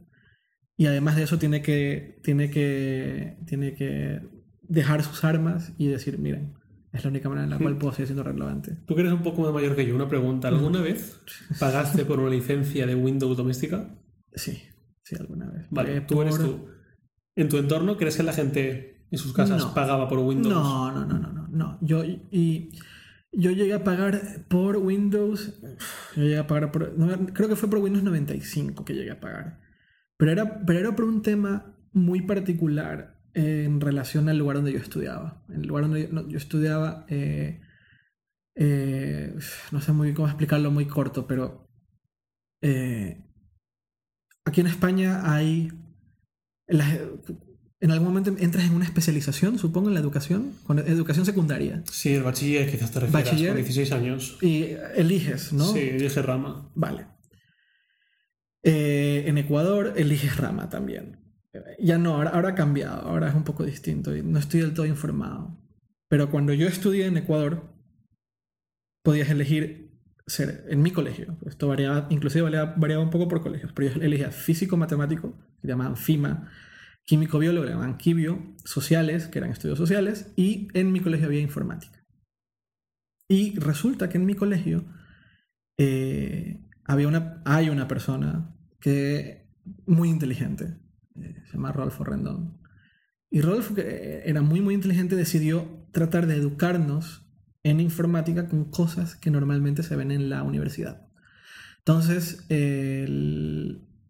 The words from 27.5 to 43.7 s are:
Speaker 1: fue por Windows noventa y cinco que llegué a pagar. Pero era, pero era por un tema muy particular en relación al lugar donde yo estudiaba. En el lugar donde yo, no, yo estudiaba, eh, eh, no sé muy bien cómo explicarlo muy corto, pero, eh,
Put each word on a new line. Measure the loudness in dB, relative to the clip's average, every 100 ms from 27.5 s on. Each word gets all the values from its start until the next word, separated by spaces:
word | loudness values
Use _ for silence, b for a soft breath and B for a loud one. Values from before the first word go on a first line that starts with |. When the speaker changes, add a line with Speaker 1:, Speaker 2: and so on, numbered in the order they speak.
| 2
Speaker 1:
fue | 0
por | 2
Windows | 2 2
noventa | 2 0 -2
y | -4
cinco | -6 -4 -4 -6
que | -8
llegué | -8 -8
a | -10
pagar. | -12 -12 -12 -16 b b b b b _
Pero | 2
era, | 4 -2 -2
pero | 0 2
era | 2 0
por |
un | 0 0
tema | 0 0 0 -2 -6 -18 _
muy | 2 2 2
particular | 0 -2 0 0 0 0 -2 -8 -12 _ _
en | -2 0 0 0 0
relación | 0 -2 -2 0 2
al | 2
lugar | 2 0
donde | 0
yo | -2
estudiaba. | -6 -6 -6 -8 -10 -14 -12
En | -8
el | -4
lugar | -2
donde | 0 0
yo, | -2
no, | -6 -6
yo | -8
estudiaba, | -4 0 0 0 -2 -6 -6
eh, | -4 -2 -4 -4 -8 b b b b b _ _ _ _
eh, | 0 2 2 0 -2 -4 -4 -6 -10 B B B
no | -4
sé | 0
muy | 2 2
bien |
cómo | 0 -2
explicarlo | 0 0 2 2
muy | 0 0
corto, | 0 -2 -4 -4
pero, | -4 -4 -8 -20 _ _ _ _ _ _ _ _ _
eh, | 0 0 0 -4 -6 -8 -16 _ _ _ _